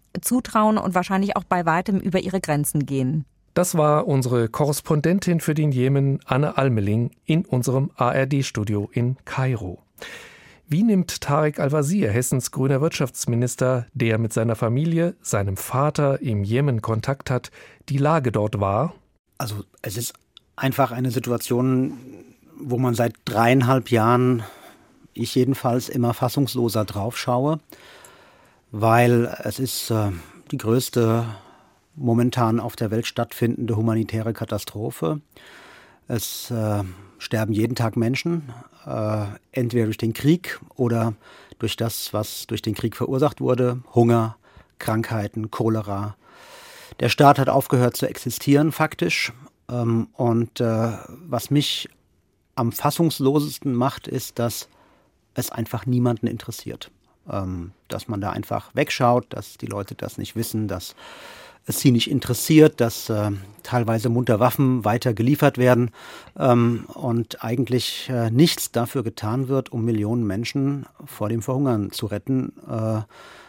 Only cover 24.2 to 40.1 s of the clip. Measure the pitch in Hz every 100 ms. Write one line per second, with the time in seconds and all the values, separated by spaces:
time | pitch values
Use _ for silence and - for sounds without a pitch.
24.2 | 127 120 104 - - - _ _ - -
25.2 | 117 131 127 131 123 123 - 135 120 -
26.2 | 127 143 131 123 117 110 107 104 104 -
27.2 | - 123 143 156 - - - - - -
28.2 | - _ _ _ - 107 113 117 120 120
29.2 | 117 - 110 131 131 - - 110 101 87
30.2 | - - - 139 107 123 - 123 113 117
31.2 | 117 107 - - _ _ _ 156 120 117
32.2 | 123 127 113 117 113 - 110 110 - -
33.2 | 117 - 120 - 117 110 113 113 110 110
34.2 | 110 110 - 104 - 104 117 - 160 151
35.2 | - - - - - - - _ - 117
36.2 | - - - 117 107 101 92 90 - -
37.2 | - 110 110 107 113 123 113 117 113 131
38.2 | 170 170 135 120 - _ - 120 107 107
39.2 | 104 107 _ 131 120 117 110 107 113